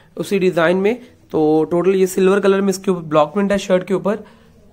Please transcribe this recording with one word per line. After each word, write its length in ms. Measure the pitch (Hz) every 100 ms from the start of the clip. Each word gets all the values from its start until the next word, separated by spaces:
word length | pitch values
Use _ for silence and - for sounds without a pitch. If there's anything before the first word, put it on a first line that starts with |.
| _ -
उसी 220 | 165 196
डिजाइन 380 | 180 165 160 185
में। 160 | 202 247 - _ _
तो 100 | 160 151 156 156
टोटल 240 | 175 180
ये 120 | 190 185
सिल्वर 320 | 202 185 202
कलर 200 | 196 196
में 80 | 202
इसके 220 | 190 190
ऊपर 120 | 175
ब्लॉक 300 | 156 156 151
प्रिंट 180 | 202 196
है 60 | 202
शर्ट 260 | 196 180
के 100 | 185
ऊपर, 300 | 180 190 214 - - _ _ _